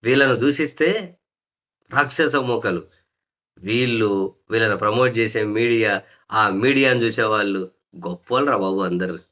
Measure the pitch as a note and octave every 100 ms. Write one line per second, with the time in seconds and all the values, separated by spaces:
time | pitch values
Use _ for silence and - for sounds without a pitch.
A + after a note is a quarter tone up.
0 | A2+ C3+ C3+ A#2 C3+ C#3+ D3+ - D#3+ G#3+
1 | F#3 - _ _ _ _ _ _ _ B2+
2 | C#3+ - D3+ C#3+ B2 A2+ G#2 F2 - _
3 | _ _ _ _ _ _ F2+ A#2 B2 A2+
4 | G#2+ G2 F#2+ _ _ A2+ A2 G2 G#2 A2+
5 | B2+ A#2 A2+ A2 G#2+ G#2+ A#2+ A#2 A2 G2
6 | - _ _ A2 G#2+ G2 B2+ C3+ C3+ B2
7 | A2+ A2+ A2+ G#2+ G2+ F#2+ F#2 _ _ E2+
8 | F2 F2+ _ B2 C#3+ A2+ F#2+ F#2+ F#2 F2
9 | F#2 E2+ _